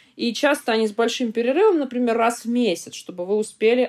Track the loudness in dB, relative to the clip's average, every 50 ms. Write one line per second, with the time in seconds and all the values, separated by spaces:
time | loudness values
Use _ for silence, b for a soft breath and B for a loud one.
0 | b b b b -4 -4 -2 0 0 0 0 0 0 -2 0 0 0 0 0 0
1 | -2 -2 -2 -2 -4 -4 -2 -2 0 0 2 4 4 4 4 2 0 -2 -2 -2
2 | 0 0 2 2 2 0 0 -2 -4 -2 0 0 2 0 0 -2 -6 -12 -16 -16
3 | -16 -14 -10 -8 -4 -2 -2 -2 -2 -4 -4 0 2 2 4 2 2